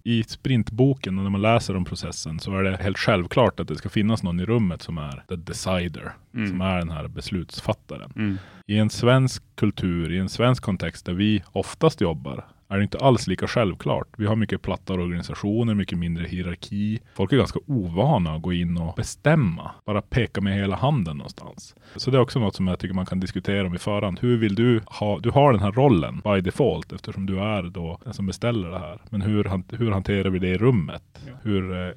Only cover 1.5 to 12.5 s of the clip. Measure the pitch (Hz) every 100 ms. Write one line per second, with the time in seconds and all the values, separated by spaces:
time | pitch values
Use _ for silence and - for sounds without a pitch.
1.5 | 117 - 92 90 - 78 - 78 80 107
2.5 | 95 95 92 98 92 - 101 85 143 107
3.5 | - 82 76 101 113 104 113 90 87 92
4.5 | 117 95 78 - 82 76 67 - 90 82
5.5 | 82 92 92 87 76 - - _ 117 104
6.5 | 92 95 90 82 76 80 82 - 90 78
7.5 | - - - - - - - 107 95 -
8.5 | - - 104 107 - 120 131 131 - -
9.5 | - 107 - 92 87 80 92 95 - 123
10.5 | 123 - 92 85 - - 90 107 104 -
11.5 | 98 - - 160 - 87 78 71 64 -